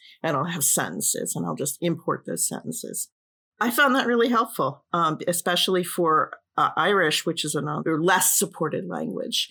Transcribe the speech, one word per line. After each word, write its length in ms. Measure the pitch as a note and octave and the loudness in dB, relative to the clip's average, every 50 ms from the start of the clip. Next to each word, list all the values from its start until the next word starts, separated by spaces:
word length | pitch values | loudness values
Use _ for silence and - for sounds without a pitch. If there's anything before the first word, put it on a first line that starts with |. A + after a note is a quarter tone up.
| - - - _ - | -8 -18 -16 _ -4
and 140 | D#3+ D3+ | -2 0
I'll 80 | C3 D3+ | 0 0
have 200 | F3 E3+ E3+ C#3 | -2 -2 -2 0
sentences, 720 | - - - C3 F#2 E2 - - - - - - - - | 0 2 0 0 -2 -4 -4 -2 -2 -2 -2 -4 -6 -6
and 100 | - - | -4 -4
I'll 80 | - - | -4 -4
just 240 | - C3+ - - - | -4 -4 -6 -4 -2
import 440 | E3 F3 E3 - - - D3+ C#3 - | -2 -2 -2 -2 -2 -4 -4 -4 -4
those 200 | - E3+ E3+ - | -8 -4 -4 -2
sentences. 600 | - - - - - D#2+ - - - - - - - _ _ _ _ _ _ _ _ _ _ | -4 -4 -6 -8 -8 -10 -8 -10 -10 -8 -8 -10 -10 _ _ _ _ _ _ _ _ _ _
I 100 | G#3+ A#3+ | -2 0
found 240 | A#3+ C#4+ D4 C4+ B3+ | 4 4 4 4 4
that 120 | C4+ A#3 | 2 2
really 220 | A#3 A#3+ A#3 A#3 C4 | 2 2 4 4 4
helpful, 560 | A#3+ A3+ B3 - - - D3 C3 C#3 - _ _ - | 4 2 2 0 -2 -2 -2 -2 -2 -6 _ _ 0
um, 260 | F3 E3+ D#3 D#3 D3+ D#3 - | 0 2 0 0 -2 -2 -2
especially 560 | F3 - - F#3 F3 F3 - - F#3 F3+ F3+ | -2 0 0 0 2 2 2 2 2 0 0
for 480 | F3 - - F3 E3 D#3 D3+ - - - - _ _ _ - | -2 -2 0 2 4 4 4 2 0 -4 -14 _ _ _ 0
uh, 100 | D3 - - | 0 2 2
Irish, 480 | - D#3 F3+ G3+ G3 F3 D3+ D3 - - | 2 2 4 4 4 4 2 2 0 -2
which 180 | E3+ D#3 - - | -2 -4 -2 -4
is 100 | D3+ D3+ | -4 -4
another 420 | D3+ D3 D3 D3+ - - D#3+ D#3+ D3+ E3 F#3 F#3 | -4 -4 -4 -4 -4 -2 -2 0 2 4 4 4
less 260 | F3+ - - - - | 4 4 2 2 2
supported 460 | G3+ - - - E3+ D3 - - - | 0 -2 -2 -4 -4 -2 -2 -4 -6
language. 520 | F3 F3 D#2 - - - - - - - - - - | -6 -6 -6 -6 -6 -6 -6 -6 -4 -4 -4 -4 -6